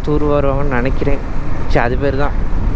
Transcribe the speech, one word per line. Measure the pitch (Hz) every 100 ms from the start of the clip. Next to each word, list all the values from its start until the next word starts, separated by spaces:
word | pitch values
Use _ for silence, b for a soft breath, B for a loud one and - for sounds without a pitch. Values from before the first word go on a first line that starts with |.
| -
தூர்வாருவாங்கன்னு | 147 147 147 139 - 139
நினைக்கிறேன். | 123 131 - 143 131 - - - - -
சரி, | 143 120
அது | 131
பேர் | 143 131
தான். | 143 - - - -